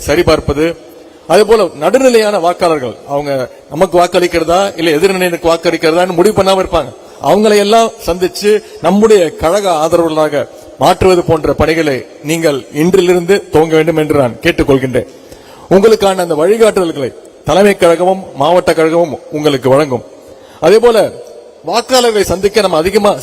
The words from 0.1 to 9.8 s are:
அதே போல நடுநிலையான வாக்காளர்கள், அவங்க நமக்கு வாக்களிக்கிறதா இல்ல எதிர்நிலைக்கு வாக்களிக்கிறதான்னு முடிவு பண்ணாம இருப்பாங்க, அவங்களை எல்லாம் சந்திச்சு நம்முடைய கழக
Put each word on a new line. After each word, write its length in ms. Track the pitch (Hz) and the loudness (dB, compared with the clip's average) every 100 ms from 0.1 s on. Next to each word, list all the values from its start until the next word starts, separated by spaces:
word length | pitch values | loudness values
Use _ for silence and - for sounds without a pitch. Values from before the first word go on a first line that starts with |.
| 156 170 151 - 143 165 160 - - - - - | -2 0 0 -2 -2 -4 -4 -16 -20 -20 -14 0
அதே 120 | 180 208 | 2 4
போல 160 | 220 175 139 | 2 0 -2
நடுநிலையான 580 | 160 262 262 233 214 202 170 | -2 2 2 2 0 0 -2
வாக்காளர்கள், 480 | 175 180 156 120 101 - | -2 -2 -2 -6 -12 -8
அவங்க 180 | 143 147 135 123 - - | -6 -4 -6 -6 -12 -10
நமக்கு 240 | 143 180 175 | -4 0 2
வாக்களிக்கிறதா 580 | 175 180 175 170 160 175 202 180 | 2 0 0 -2 0 0 0 -2
இல்ல 140 | 165 151 | -2 0
எதிர்நிலைக்கு 540 | 190 185 180 170 165 | 0 0 -2 -2 -2
வாக்களிக்கிறதான்னு 680 | 165 170 165 160 170 185 170 | 0 0 0 0 0 0 0
முடிவு 160 | 202 214 | 0 2
பண்ணாம 260 | 190 190 | 0 0
இருப்பாங்க, 300 | 180 165 135 - - - 135 | 0 -2 -4 -10 -20 -6 0
அவங்களை 280 | 196 214 208 202 | 2 2 2 2
எல்லாம் 260 | 226 226 - - | 2 0 -4 -8
சந்திச்சு 460 | 180 180 - 208 208 - - 160 | -4 -4 -2 -2 -2 -4 -6 -2
நம்முடைய 340 | 202 220 202 160 - | 2 4 4 2 -2
கழக 260 | 160 202 196 156 | -2 0 0 -2